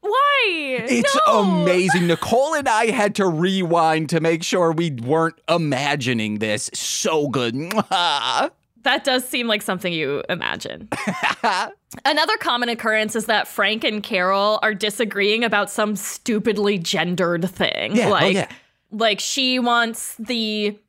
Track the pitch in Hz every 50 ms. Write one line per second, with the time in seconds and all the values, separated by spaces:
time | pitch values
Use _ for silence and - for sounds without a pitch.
0 | - 415 415 508 571 571 571 554 494 427 349 320 302 262 262 247 220 247 269 240
1 | - 554 554 571 622 605 - 220 202 190 - - - - - 180 185 190 - 185
2 | 175 175 165 160 - - 226 240 269 302 320 294 285 269 226 214 233 233 196 262
3 | 208 208 202 - 196 190 165 151 170 185 190 190 185 165 170 170 165 160 160 160
4 | 160 143 170 165 156 165 170 165 170 - - 185 175 165 165 156 170 170 143 120
5 | 117 123 151 160 165 165 160 _ _ - 160 170 165 147 139 123 139 143 143 147
6 | 127 123 127 113 107 107 104 107 110 110 104 107 - - - - - - - -
7 | - 208 165 156 147 143 123 139 123 117 117 131 156 175 175 220 - - - 190
8 | 175 170 151 143 117 123 127 123 208 320 - _ _ _ _ _ _ 277 247 277
9 | 277 277 254 254 254 262 - 262 240 233 214 208 208 - 190 180 - 185 175 160
10 | 156 135 143 135 - - - 175 - 57 62 101 - - - 78 - 208 - -
11 | - - 185 - - 175 160 - - 226 190 185 208 220 392 _ _ _ - -
12 | _ 269 311 294 320 330 427 427 - 339 254 247 247 240 233 226 - 226 214 214
13 | 214 214 - 233 214 - 226 208 - - - - 208 196 214 220 226 262 214 214
14 | 202 - 233 185 180 185 190 196 202 208 214 214 - 214 214 185 214 214 202 -
15 | 233 214 - 202 202 202 208 226 240 226 214 208 208 - - - 214 208 214 190
16 | - - - - _ - 240 214 - 247 214 190 208 202 208 196 165 - - 165
17 | 160 175 180 175 185 170 175 170 170 185 - - 190 - - - 85 107 202 214
18 | 233 196 208 180 143 - 220 202 156 - - - _ _ _ _ _ _ - 214
19 | 226 226 208 185 - - - - 262 254 254 254 247 240 240 233 233 226 226 -
20 | - - - - 226 214 247 233 226 214 214 214 208 208 208 208 _